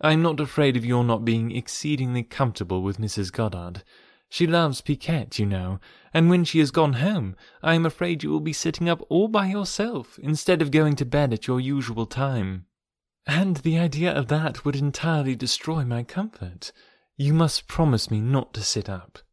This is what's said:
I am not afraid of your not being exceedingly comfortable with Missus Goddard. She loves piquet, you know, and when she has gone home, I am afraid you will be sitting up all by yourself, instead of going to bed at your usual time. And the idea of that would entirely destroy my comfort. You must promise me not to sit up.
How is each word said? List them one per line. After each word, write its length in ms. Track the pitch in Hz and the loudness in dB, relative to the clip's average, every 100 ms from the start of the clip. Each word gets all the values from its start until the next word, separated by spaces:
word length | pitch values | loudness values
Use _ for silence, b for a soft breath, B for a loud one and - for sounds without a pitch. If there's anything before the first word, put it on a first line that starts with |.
I 120 | 156 | 2
am 100 | 156 | 4
not 180 | 165 139 | 4 0
afraid 360 | 143 - 143 123 | -2 2 4 2
of 60 | |
your 200 | 117 123 | 2 2
not 200 | 120 113 | 2 2
being 300 | 117 113 113 | 2 0 0
exceedingly 680 | 123 - - 151 147 127 123 | -4 -8 -6 -4 -2 -2 -4
comfortable 600 | 113 - 131 104 90 92 | -4 -2 -2 -2 -4 -2
with 160 | 95 101 | -2 -4
Missus 320 | 107 104 92 | -4 -4 -4
Goddard. 520 | - 110 90 87 90 b b b b b | -2 -4 -4 -10 -12 b b b b b
She 180 | - 175 | -2 2
loves 340 | 170 160 131 | 2 2 -2
piquet, 480 | - 143 - 165 - | -4 -4 -2 -4 -4
you 120 | - 101 | -2 -2
know, 320 | 95 92 95 B B B | 0 -4 -6 B B B
and 160 | 160 165 | 4 6
when 160 | 180 | 6
she 140 | 165 160 | 4 2
has 120 | 147 | 2
gone 240 | - 151 | 4 2
home, 420 | 123 175 208 101 95 B B | 2 0 0 -4 -8 B B
I 120 | 156 | 0
am 120 | 165 165 | 2 2
afraid 360 | - 175 160 | 0 -2 -2
you 80 | 151 | -2
will 100 | 156 | -2
be 120 | 151 | -2
sitting 360 | 147 165 - 170 | -4 -4 -2 0
up 140 | 170 - | -2 0
all 200 | 170 220 | 2 2
by 180 | 220 190 | 2 0
yourself, 720 | 202 190 - 220 202 113 - | -2 -4 -4 -4 -4 -10 -8
instead 420 | 139 151 - 175 | -4 0 2 4
of 100 | 151 | 4
going 260 | 151 151 143 | 4 4 2
to 80 | |
bed 280 | 127 143 143 | 0 2 2
at 140 | 110 - | 0 0
your 140 | 127 | -2
usual 460 | 131 139 120 113 113 | 0 -2 -2 -4 -4
time. 600 | 131 135 127 95 92 87 _ _ _ _ _ - | -2 -2 0 -2 -6 -12 _ _ _ _ _ -2
And 320 | 147 190 156 | 0 0 0
the 200 | 165 165 | 0 2
idea 340 | 170 143 175 | 0 0 0
of 160 | 143 123 | 0 0
that 360 | 151 160 - | 0 -2 -2
would 120 | 143 135 | -4 -2
entirely 600 | 143 - 165 160 135 123 | -2 -2 0 0 0 -2
destroy 480 | 123 - - 160 | -2 -4 -2 -2
my 180 | 127 120 | -2 -2
comfort. 680 | 120 - 214 - 92 87 - b b b b - | -4 -6 -6 -8 -12 -12 -16 b b b b -4
You 160 | 139 | 2
must 340 | 160 160 - - | 4 2 0 -4
promise 440 | - 160 117 - | 0 2 2 0
me 100 | 107 | -2
not 320 | 113 135 - | 0 0 0
to 80 | 107 | -6
sit 280 | 101 110 101 | -4 -4 -6
up. 300 | 95 - - _ | -10 -12 -20 _